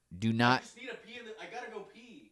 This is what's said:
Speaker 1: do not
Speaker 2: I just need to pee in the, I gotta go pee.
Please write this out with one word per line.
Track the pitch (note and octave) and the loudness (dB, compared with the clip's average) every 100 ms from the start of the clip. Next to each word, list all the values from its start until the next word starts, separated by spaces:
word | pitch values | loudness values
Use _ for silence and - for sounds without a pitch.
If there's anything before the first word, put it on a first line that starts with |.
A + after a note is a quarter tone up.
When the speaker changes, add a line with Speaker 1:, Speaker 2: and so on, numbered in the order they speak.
| - F2 | -14 -2
Speaker 1:
do | A2+ | 2
not | A2+ B2 B2+ | 6 6 6
Speaker 2:
I | |
just | - - | 2 -14
need | B3 | -12
to | - | -12
pee | G#3+ A#3 | -12 -14
in | A3+ | -12
the, | A3 | -12
I | F#3 | -10
gotta | A#3+ A3+ | -10 -10
go | G#3+ - | -10 -12
pee. | - A#3+ - - | -18 -18 -20 -14